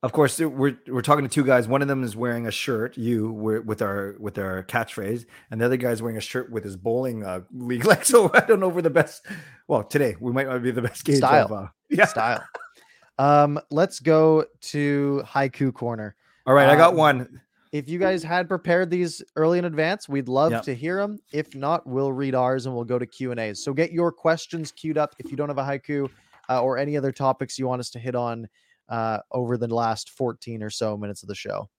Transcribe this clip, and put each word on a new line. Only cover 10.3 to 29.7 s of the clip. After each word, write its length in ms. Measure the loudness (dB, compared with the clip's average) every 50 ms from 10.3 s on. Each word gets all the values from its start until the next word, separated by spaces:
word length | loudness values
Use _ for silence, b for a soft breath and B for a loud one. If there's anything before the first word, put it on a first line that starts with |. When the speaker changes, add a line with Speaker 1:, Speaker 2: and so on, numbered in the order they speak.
Speaker 1:
might 140 | -2 -2 -2 -2
not 140 | -2 -2
be 80 | -2 -2
the 120 | -2 -2 -2
best 200 | -4 -6 -6 -2
gauge 140 | 2 2 4
Speaker 2:
Style. 280 | 6 6 6 6 6
Speaker 1:
of, 60 | 4
uh, 160 | -2 -8 -10 -12 _ _
<laughs> 100 | _ _
yeah. 160 | 2 2 2
Speaker 2:
Style. 380 | 2 2 0 0 0 -2 -2 -6 -12 _ -18 -18 -18 b b b b b b b b b 0
Um, 420 | 4 6 6 6 6 4 2 -4 -6 _
let's 280 | 0 0 0 0 0 -4
go 460 | 0 4 4 6 6 6 6 4 2 -2 _ _
to 640 | -18 -8 -4 -2 0 0 0 0 0 0 -2 -4 -4
Haiku 480 | -4 -2 -2 -2 -2 -2 -2 -2 -2 -2
Corner. 420 | -4 -6 -6 -6 -6 -10 -12 -14 _ _ _ _ _ _
Speaker 1:
All 80 | 6 6
right, 160 | 8 10 8
I 60 | 8
got 160 | 8 8 6
Speaker 2:
Um, 60 | 8 6
Speaker 1:
one. 440 | 4 4 4 2 -2 -8 -14 -20 _ _ _ _ _ _
Speaker 2:
if 180 | -8 -8 -6 -6
you 80 | -4 0
guys 240 | 0 0 0 0 -2
had 240 | -2 -2 -2 -2 -2
prepared 440 | -4 -6 0 2 2 2 2 0
these 320 | 0 -2 -2 -2 -4 -10 -16 _ _
early 220 | 0 2 2 2 2
in 80 | 0
advance, 420 | -2 -2 0 0 0 -2 -4 -6 -6
we'd 220 | -4 -4 -4 0
love 220 | 2 2 2 2
Speaker 1:
Yep. 120 | 2 0 -4
Speaker 2:
to 120 | -6 -8
hear 240 | -6 -6 -6 -4 -4
'em. 180 | -4 -6 -6 -12 _ _ -6
If 220 | -6 -6 _ -8
not, 320 | -8 -4 -2 -2 -2 -4 -4
we'll 260 | -4 -2 -2 -2 -2
read 220 | -2 -4 -2 0
ours 320 | 0 2 2 0 -2 -4 -6
and 80 | -6
we'll 100 | -6 -6
go 140 | -4 -4 -4
to 60 | -4 -6
Q 240 | _ -8 -8 -6
and 80 | -4 -4
A's. 220 | -6 -6 -6 -8 -8
So 100 | -6 -2
get 180 | -2 -2 -2
your 200 | 0 0 0 0
questions 600 | -2 _ _ 0 0 0 -2 -10 -10 -10 -10 -10
queued 260 | -12 -10 -8 -4 -2 -2
up 180 | -2 -2 _ _
if 140 | -14 -12
you 40 | -6 -6
don't 120 | -6 -4
have 80 | -4 -4
a 60 | -4
haiku, 440 | -4 -4 -6 _ -6 -4 -4 -4 -4 b b b b b b b -2
uh, 120 | 0 0
or 160 | 2 0 0 0
any 180 | -2 -2 -2
other 160 | -2 -2 -2
topics 460 | -4 0 0 0 0 0 -4 -10 -8 -6
you 80 | -4 -4
want 120 | -4 -4
us 80 | -6 -10
to 100 | -12 -10
hit 160 | -10 -6 -4
on, 320 | -4 -4 -4 -6 -8 -10 -16 _ _ _ _ _ _ _ _
uh, 320 | -6 -4 -4 -2 -4 -4 -6 _ -6
over 240 | -6 -2 -2 -2 -2
the 100 | -2
last 440 | -2